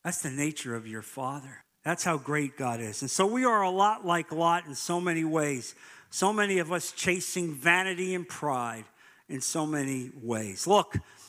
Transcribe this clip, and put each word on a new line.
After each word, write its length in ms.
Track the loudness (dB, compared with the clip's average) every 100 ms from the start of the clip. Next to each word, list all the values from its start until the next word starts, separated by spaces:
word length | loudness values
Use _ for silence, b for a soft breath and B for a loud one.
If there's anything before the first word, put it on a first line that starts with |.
That's 180 | -4 -4
the 100 | -4
nature 440 | -2 -2 -2 -6 -6
of 120 | -6
your 140 | -12
Father. 640 | -10 -8 -6 -6 -12 -20 _ _
That's 200 | -4 -2
how 140 | 0 -2
great 400 | 0 0 -2 -2
God 220 | -4 -2
is. 220 | -6 -6
And 100 | -4
so 140 | 2 2
we 180 | 4
are 180 | 4 4
a 80 | 4
lot 360 | 4 4 4 2
like 260 | 0 0
Lot 340 | 2 4 4 -2
in 80 | -8
so 260 | -2 0
many 220 | 2 0
ways. 520 | 2 2 0 -2 -8 -16 B B B
So 200 | 0 2
many 280 | 4 2 2
of 120 | 0
us 200 | -2 -4
chasing 640 | -2 0 0 -2 -2 -4 0
vanity 600 | 4 4 2 -2 -2 -2
and 120 | -6
pride 580 | -4 -2 0 -2 -6 -14 b b b -10
in 140 | -6
so 240 | -2 -2 0
many 460 | 0 -2 -4 -6 -10
ways. 460 | -4 -4 -4 -6 4
Look, 300 | 4 4 -4 B B